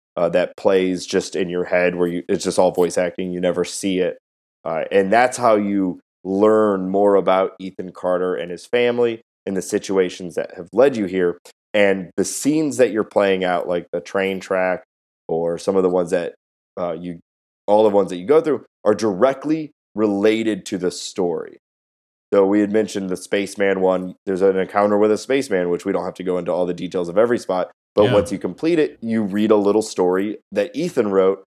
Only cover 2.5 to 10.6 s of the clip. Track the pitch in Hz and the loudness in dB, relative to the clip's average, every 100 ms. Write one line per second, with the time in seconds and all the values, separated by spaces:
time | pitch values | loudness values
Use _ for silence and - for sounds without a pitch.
2.5 | 92 92 87 85 92 90 - 92 90 90 | 2 2 2 0 0 -4 -4 -6 -2 -2
3.5 | 87 85 - 98 92 87 - _ _ _ | 0 -4 -4 -2 -2 -2 -4 _ _ _
4.5 | _ 80 80 - 98 95 113 127 120 120 | _ -6 -6 0 2 4 4 2 2 2
5.5 | 107 101 101 92 90 _ _ 92 98 107 | 2 2 -2 -2 -4 _ _ -4 2 4
6.5 | 107 107 95 92 98 101 98 92 95 95 | 4 4 0 0 2 4 4 4 2 0
7.5 | - 95 - 92 - 90 90 92 85 87 | -4 -12 -12 -14 -8 -2 -2 -2 -4 -8
8.5 | 85 - 123 120 120 120 113 _ _ 98 | -12 -4 0 0 2 0 -2 _ _ -6
9.5 | 95 - 104 - 95 90 - 90 - - | -6 -2 -4 0 0 0 -4 -8 -8 -8
10.5 | 90 | -10